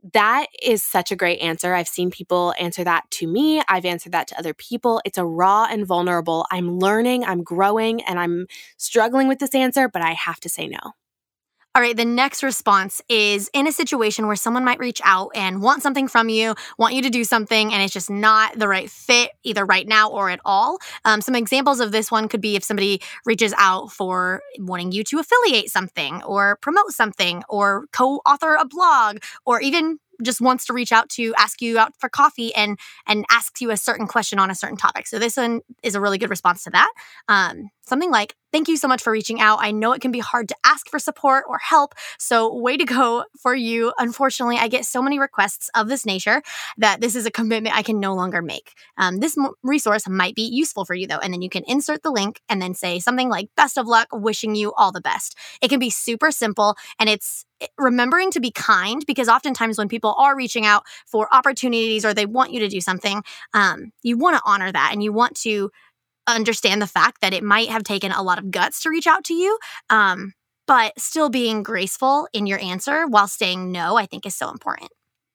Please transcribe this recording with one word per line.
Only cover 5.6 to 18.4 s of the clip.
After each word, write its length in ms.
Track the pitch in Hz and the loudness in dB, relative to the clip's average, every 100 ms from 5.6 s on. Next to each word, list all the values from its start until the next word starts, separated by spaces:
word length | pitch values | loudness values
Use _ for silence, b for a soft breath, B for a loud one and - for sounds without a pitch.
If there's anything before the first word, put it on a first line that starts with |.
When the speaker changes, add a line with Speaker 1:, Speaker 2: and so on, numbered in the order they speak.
| 220 | 2
Speaker 1:
and 220 | 220 190 | -2 -2
vulnerable, 580 | 175 180 175 165 165 - | 0 0 0 0 -2 -2
"I'm 260 | 185 175 180 | -4 -2 0
learning, 480 | 190 220 240 254 208 | 2 2 2 0 -2
I'm 160 | 175 | -4
growing, 640 | 170 170 196 220 226 226 | -4 0 2 2 0 -2
and 160 | - 175 | -4 -4
I'm 260 | 175 170 185 B B - | -2 -4 -6 B B -12
struggling 500 | - 233 226 262 269 | -2 2 2 4 2
with 120 | 269 | 2
this 160 | 269 269 | 0 0
answer, 340 | 254 269 254 | 2 2 0
but 140 | 175 | 0
I 100 | 165 | -2
have 260 | 165 - 165 | -2 -6 -8
to 80 | 165 | -8
say 180 | - 151 | -8 -8
no." 260 | - - - _ _ _ _ _ _ _ 247 | -10 -14 -18 _ _ _ _ _ _ _ 2
Speaker 2:
All 60 | |
right, 160 | 240 226 | 2 2
the 80 | 233 | 0
next 360 | 240 277 - | 2 0 0
response 600 | 269 - 220 196 190 - - | -4 -2 2 2 2 -6 -2
is 400 | 226 208 202 196 | 2 2 0 -2
in 160 | 277 294 | -2 0
a 40 | |
situation 540 | 302 285 269 214 202 214 | 0 -2 0 0 0 -2
where 100 | 202 | -2
someone 260 | 226 247 | -2 0
might 160 | 254 247 | 0 0
reach 220 | 247 - | -4 0
out 280 | 196 185 196 220 | 2 2 0 -4
and 260 | 190 190 | -4 0
want 220 | 220 285 | 2 2
something 240 | 285 269 269 | 2 0 2
from 220 | 233 226 | 2 2
you, 260 | 220 226 208 B - | 2 0 -4 B 0
want 160 | 226 | 0
you 80 | 262 | 2
to 80 | 262 | 0
do 160 | 233 226 | 0 0
something, 480 | 226 214 220 214 | 0 2 2 2
and 100 | 208 | 0
it's 80 | 196 | -2
just 180 | 196 - | -4 -6
not 480 | 202 220 220 | 0 4 4